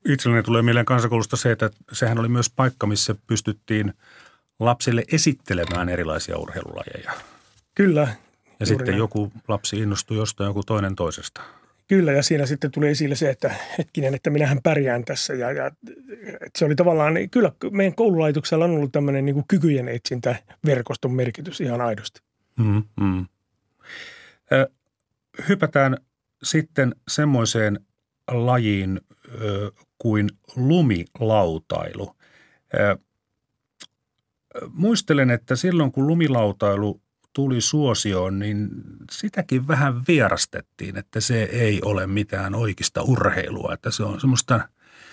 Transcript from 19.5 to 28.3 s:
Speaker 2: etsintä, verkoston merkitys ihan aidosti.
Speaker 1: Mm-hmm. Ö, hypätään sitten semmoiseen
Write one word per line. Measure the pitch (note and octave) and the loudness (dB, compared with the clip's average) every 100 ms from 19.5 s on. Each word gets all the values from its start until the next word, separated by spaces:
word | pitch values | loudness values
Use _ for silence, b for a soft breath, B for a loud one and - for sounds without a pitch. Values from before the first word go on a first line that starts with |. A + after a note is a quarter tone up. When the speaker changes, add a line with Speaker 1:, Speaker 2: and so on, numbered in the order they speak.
| G3 D#3 C#3 B2 | 2 4 2 -2
Speaker 2:
etsintä, | A#2+ - B2 A#2+ B2 B B D3+ | -6 -6 -4 -4 -4 B B 0
verkoston | C3 A#2 - C3 | 0 -2 -6 -4
merkitys | B2+ B2 - D#3 - | -2 -2 -6 -12 -6
ihan | C#3 A#2+ | -4 -2
aidosti. | A#2+ G#2 - - _ _ _ - | -2 -4 -10 -18 _ _ _ -2
Speaker 1:
Mm-hmm. | G#2+ G#2 G#2 - G2+ F#2 F#2 _ _ _ _ _ B B B B B B _ | 2 2 -2 -2 0 0 -6 _ _ _ _ _ B B B B B B _
Ö, | C3+ C3+ _ _ _ _ _ _ - - | 0 0 _ _ _ _ _ _ -10 -2
hypätään | G3 D#3 C#3+ C3+ C3 - _ _ _ | 0 2 2 2 0 -8 _ _ _
sitten | - D#3+ D#3 - B2+ - - | -2 -2 0 0 0 -2 -6
semmoiseen | - D3+ C3 A2 A#2 G#2+ G#2 - _ _ _ - | -2 2 2 2 0 0 -2 -8 _ _ _ -6